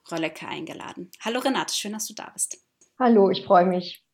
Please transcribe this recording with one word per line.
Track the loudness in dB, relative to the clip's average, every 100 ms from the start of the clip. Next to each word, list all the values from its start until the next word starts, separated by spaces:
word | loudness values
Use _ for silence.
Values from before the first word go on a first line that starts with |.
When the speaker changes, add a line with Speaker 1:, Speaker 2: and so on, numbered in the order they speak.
| -10
Speaker 1:
Röllecke | -6 -6 -6 -12
eingeladen. | -12 -12 -12 -14 -14 -16 -10
Hallo | -6 -2
Renate, | -2 -2 -2
schön, | -6 -6
dass | -8 -10
du |
da | -12 -12
bist. | -8 -8 -10 _ _ _ 0
Speaker 2:
Hallo, | 4 6 6
ich | 2
freue | 4 6 6
mich. | 0 -6 -14 _